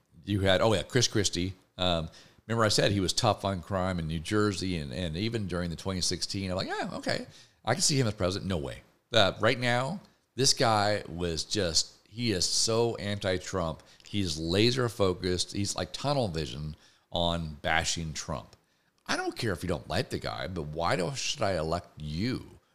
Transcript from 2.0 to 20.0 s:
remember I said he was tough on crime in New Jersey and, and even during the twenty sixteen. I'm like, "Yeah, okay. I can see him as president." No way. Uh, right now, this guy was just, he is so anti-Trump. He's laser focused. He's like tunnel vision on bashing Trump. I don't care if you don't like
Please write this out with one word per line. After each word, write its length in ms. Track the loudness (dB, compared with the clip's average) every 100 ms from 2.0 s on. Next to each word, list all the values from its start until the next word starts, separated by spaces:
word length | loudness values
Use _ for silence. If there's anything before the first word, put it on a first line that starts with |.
| -2 -10 -20 _ -4
remember 160 | 2
I 40 | 4
said 220 | 4 4
he 80 | 2
was 140 | 2
tough 320 | 2 2 2
on 180 | 0 -4
crime 380 | -2 0 0 0
in 80 | -2
New 100 | -4
Jersey 600 | 0 2 2 0 -2 -4
and, 140 | -4
and 240 | -6 -4 -2
even 300 | -2 -2 -2
during 240 | -2 -4
the 60 | -4
twenty 240 | -4 -2
sixteen. 500 | -2 -2 -4 -4 -2
I'm 60 | -2
like, 100 | -4
"Yeah, 220 | -4 -6
okay. 320 | -6 -4 -4 -6 -18 -20 _
I 100 | -2
can 80 | 2
see 180 | 2 4
him 80 | 2
as 60 |
president." 340 | 2 0 0 -2
No 80 | -2
way. 200 | -2 -8 -16 _ _
Uh, 200 | 4 4 4
right 220 | 2 2
now, 400 | 2 2 0 -6 -12 _ _
this 180 | 2 2
guy 520 | 4 4 6 4 0 -4
was 360 | -2 -2 -2
just, 480 | -2 0 2 0 -2 -8 _
he 240 | -4 0
is 120 | 0
so 520 | 2 2 2 2 2 0
anti-Trump. 880 | -4 -2 -2 -2 -2 -2 -2 -4 -12 -20
He's 340 | -6 -2 -2 -2
laser 520 | 2 4 4 4 0
focused. 640 | 2 2 2 0 0 -2
He's 240 | -4 -4 -4
like 160 | -6
tunnel 340 | -4 -2 0 0
vision 480 | -2 -6 -6 -10 -10 -18 _ _
on 440 | -2 0 0 -4 -6
bashing 500 | 0 0 0 -2 -6
Trump. 440 | -8 -8 -8 -10 -20 _ _ _ _ -4
I 80 | -4
don't 200 | -4 -4
care 160 | -4
if 100 | -2
you 60 | -2
don't 200 | -4 -2
like 220 | -2